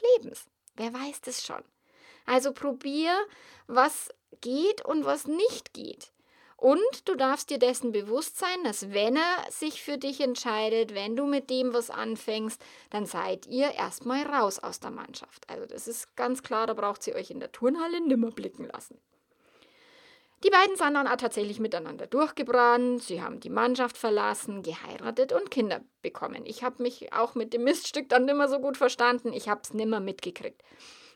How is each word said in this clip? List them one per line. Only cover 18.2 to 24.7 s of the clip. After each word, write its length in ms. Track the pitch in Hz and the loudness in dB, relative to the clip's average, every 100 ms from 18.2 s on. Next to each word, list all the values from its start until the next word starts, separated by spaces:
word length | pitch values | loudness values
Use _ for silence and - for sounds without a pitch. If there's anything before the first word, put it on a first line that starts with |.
| 226 | 2
blicken 340 | 220 196 - - | -2 -10 -10 -14
lassen. 320 | - - - _ _ _ _ _ _ _ _ _ - - - _ _ 392 | -14 -16 -20 _ _ _ _ _ _ _ _ _ -20 -20 -20 _ _ 6
Die 40 | |
beiden 260 | 381 392 381 | 8 8 6
sind 180 | 302 | 2
dann 140 | 294 269 | 2 2
auch 100 | - | 0
tatsächlich 420 | 254 - 208 208 | 0 -2 -4 -2
miteinander 460 | 220 180 165 160 - | -4 -4 -6 -10 -2
durchgebrannt, 960 | 254 302 - 254 247 240 240 247 247 | 0 0 0 2 6 6 6 4 0
sie 200 | - 175 | -4 -6
haben 180 | - - | -6 -8
die 100 | - | -4
Mannschaft 480 | 196 240 254 247 - | 0 2 2 -2 -2
verlassen, 640 | 233 208 208 208 - 196 | 0 2 2 -2 -6 -8
geheiratet 680 | 180 | -8